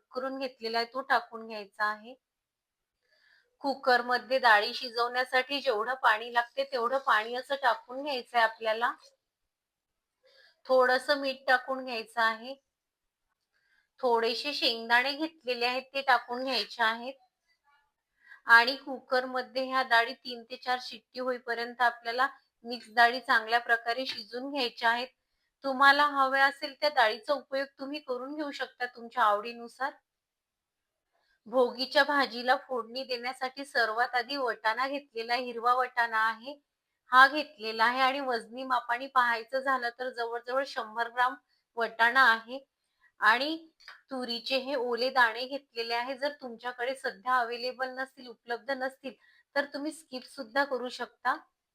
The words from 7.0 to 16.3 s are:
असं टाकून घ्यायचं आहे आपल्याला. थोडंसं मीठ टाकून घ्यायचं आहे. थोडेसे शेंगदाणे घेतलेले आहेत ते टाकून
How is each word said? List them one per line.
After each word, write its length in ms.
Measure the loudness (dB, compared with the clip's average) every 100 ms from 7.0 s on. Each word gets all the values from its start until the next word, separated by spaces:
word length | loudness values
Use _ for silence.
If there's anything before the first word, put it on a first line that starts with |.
| 2 2 2 -6
असं 200 | -6 0
टाकून 480 | 0 0 -4 -8
घ्यायचं 340 | -6 -6 -2 2
आहे 60 |
आपल्याला. 500 | 2 0 -2 0 -2 -4 _ _ _ _ _ _ _ _ _ _ _ _ _ _ -20 _ 2
थोडंसं 520 | 4 6 4 2 0
मीठ 300 | 0 -4 2
टाकून 380 | 0 2 -8 -6
घ्यायचं 360 | -8 -6 0
आहे. 340 | 0 0 -10 -16 _ _ _ _ _ _ _ _ _ _ _ _ _ _
थोडेसे 540 | 0 2 2 -2 -6
शेंगदाणे 580 | -2 -2 -2 2 2 2
घेतलेले 540 | -2 -6 -6 -6 -2 -2
आहेत 180 | -2 -6
ते 80 | -4
टाकून 420 | 2 2 2